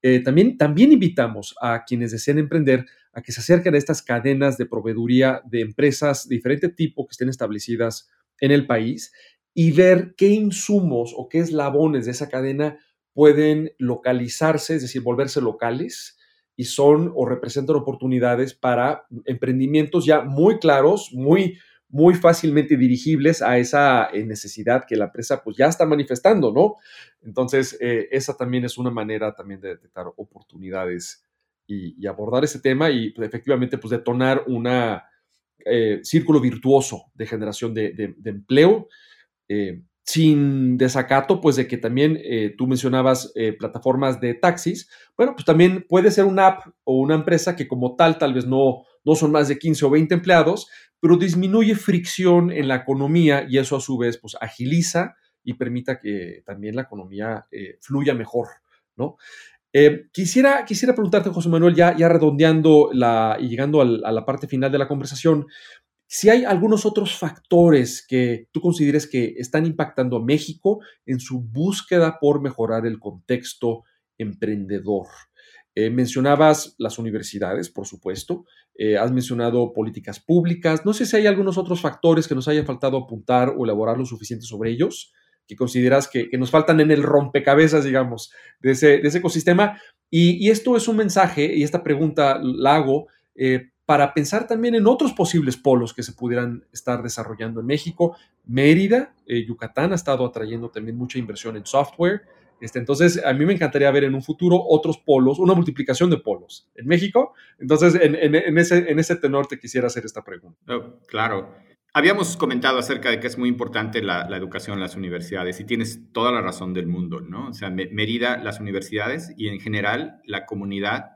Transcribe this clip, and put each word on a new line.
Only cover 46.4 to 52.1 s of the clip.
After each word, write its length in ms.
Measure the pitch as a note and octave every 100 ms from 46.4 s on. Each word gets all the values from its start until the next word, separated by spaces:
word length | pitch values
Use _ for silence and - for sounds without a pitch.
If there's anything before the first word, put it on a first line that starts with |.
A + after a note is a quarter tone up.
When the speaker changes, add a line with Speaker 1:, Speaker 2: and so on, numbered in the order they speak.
| F#3+
Speaker 1:
app 180 | F#3+ - _
o 160 | - C3
una 140 | C3+
empresa 420 | D#3 D3+ E3+ F#3 F3
que 100 | C3+
como 300 | B2+ B2 B2
tal, 220 | E3 D#3+
tal 160 | C#3+
vez 120 | B2+ B2
no, 360 | C3 C3+ B2+ _ _
no 120 | -
son 180 | D#3 D#3
más 160 | D3+ C#3+
de 100 | C#3+
quince 280 | D#3+ D3+ C#3
o 40 |
veinte 240 | D3 D#3
empleados, 540 | F3 F3 F3 D#3 G#3 - - _ _
pero 160 | E3 F3
disminuye 580 | F#3 E3+ F#3+ G#3+ A3
fricción 760 | G#3 - F3+ F3